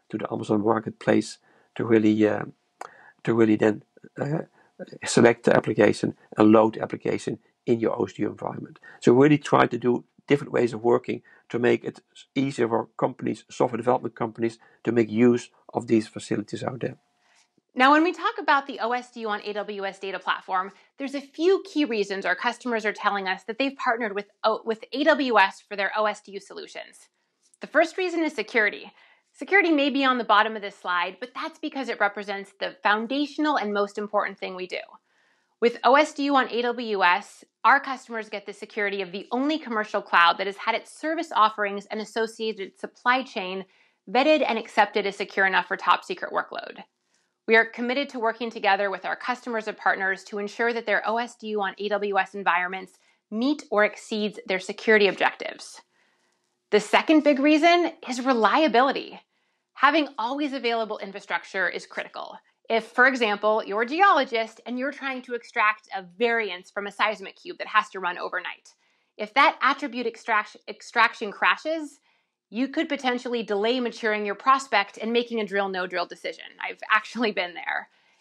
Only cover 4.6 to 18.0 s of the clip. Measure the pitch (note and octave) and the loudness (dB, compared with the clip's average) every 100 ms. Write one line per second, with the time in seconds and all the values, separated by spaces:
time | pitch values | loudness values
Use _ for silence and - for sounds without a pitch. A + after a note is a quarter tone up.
4.6 | _ - - - - - A#2 A#2 - - | _ -20 -18 -12 0 6 6 6 2 2
5.6 | - A#2 G#2+ - A2+ - _ - G#2+ A2 | 2 4 4 4 -4 -6 _ 4 8 8
6.6 | A2 A2 - - A2+ G#2 - A2+ _ _ | 6 0 -6 -6 -4 -4 -6 -10 _ _
7.6 | - A#2 A2 A#2+ G#2+ - G#2 G#2 - A#2 | -2 0 0 0 -4 -4 -6 -6 -8 -8
8.6 | - - - - - B2 D3 D3 - C3 | -12 -18 -20 0 6 8 8 4 4 4
9.6 | B2+ A#2+ - B2 - _ - C#3+ C#3+ A#2+ | 4 2 0 -2 -4 _ 0 0 0 0
10.6 | A#2+ A2 A#2+ B2 - A#2+ - _ - A#2 | 0 0 2 2 0 -8 -12 _ -8 0
11.6 | B2 A#2 - - _ - - C#3+ C3+ C3 | 2 2 -2 -12 _ -20 -8 -4 -2 -2
12.6 | A2+ A2+ A#2 - C3 - B2 A2 - - | 0 -2 -4 -4 -4 -4 -6 -8 -8 -2
13.6 | C3 A#2 A#2+ B2+ B2 - A#2 A2 A2+ - | -2 0 0 -2 -4 -8 -8 -4 -6 -6
14.6 | _ _ A#2 A#2+ A2 G#2+ B2 A#2+ - _ | _ _ 0 2 2 4 6 4 -2 _
15.6 | - - A#2+ A2+ A2 - - A2+ G2+ G#2+ | -12 -8 0 0 0 -8 -6 -6 -6 -8
16.6 | A2+ B2 C3 B2+ _ _ _ _ _ _ | -8 -6 -8 -8 _ _ _ _ _ _
17.6 | _ B3 C4 D4+ | _ 2 4 6